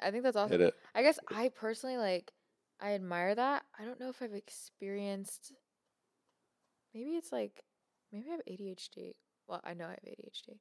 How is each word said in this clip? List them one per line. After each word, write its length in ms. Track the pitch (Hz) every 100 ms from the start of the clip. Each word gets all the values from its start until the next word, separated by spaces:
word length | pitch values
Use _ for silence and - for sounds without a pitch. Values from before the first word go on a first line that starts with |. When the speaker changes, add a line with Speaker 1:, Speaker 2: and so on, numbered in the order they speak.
Speaker 1:
I 80 | 196
think 120 | 220
that's 140 | 254 208
awesome. 160 | 208
Speaker 2:
Hit 80 | 175
it. 120 | 175 - -
Speaker 1:
I 80 | 214
guess 160 | 277 302 -
I 160 | 208 254
personally, 460 | - 220 226 262 254
like, 340 | 202 180 - _ _ _ _ -
I 120 | 202
admire 420 | 202 180 175 180
that. 300 | 214 262 285 - -
I 60 |
don't 140 | 220 254
know 80 | 254
if 140 | 247
I've 100 | 240
experienced, 1160 | 202 - - - - 196 202 202 196 196 - - 269 _ _ _ _ _ _ _ _ _ _ _ _ _
maybe 160 | 220 277
it's, 200 | 330 -
like, 300 | 240 208 - - _ _ _ _
maybe 140 | 208 269
I 40 |
have 80 | 339 -
A 100 | 185
D 140 | 196
H 180 | 185 -
D. 240 | - 185 - _ _ -
Well, 140 | 180
I 100 | -
know 120 | 170 170
I 40 |
have 80 | - -
A 100 | -
D 80 | -
H 160 | - -
D. 140 | 214